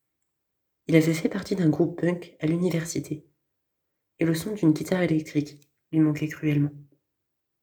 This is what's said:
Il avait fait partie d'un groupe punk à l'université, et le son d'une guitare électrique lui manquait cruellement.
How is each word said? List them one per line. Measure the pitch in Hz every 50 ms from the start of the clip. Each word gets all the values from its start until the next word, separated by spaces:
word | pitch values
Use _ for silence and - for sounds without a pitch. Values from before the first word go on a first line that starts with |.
| _ _ _ _ _ _ _ _ _ _ _ _ _ _ _ _ _
Il | - 160
avait | 160 160 160 160
fait | 160 - 156
partie | - 190 185 - 202
d'un | 190 170 151
groupe | 147 - 175 170 - -
punk | 170 175 175 175 - - - -
à | 160
l'université, | 156 170 175 180 180 165 160 - - - 143 143 - 151 147 - _ _ _ _ _ _ _ _ _ _ _ _ _ _ _ _ _ _ -
et | 165
le | 165 160
son | 160 - 214 214
d'une | 202 175 156
guitare | 151 - - - 185 180
électrique | 175 156 160 156 151 - - 147 147 - - - _ _ _ _ _ _
lui | 160 156
manquait | 156 151 147 151 151 151
cruellement. | - - 156 151 147 147 143 147 - - - - _ _ _ _ _ _ _ _ _ _ _ _ _ _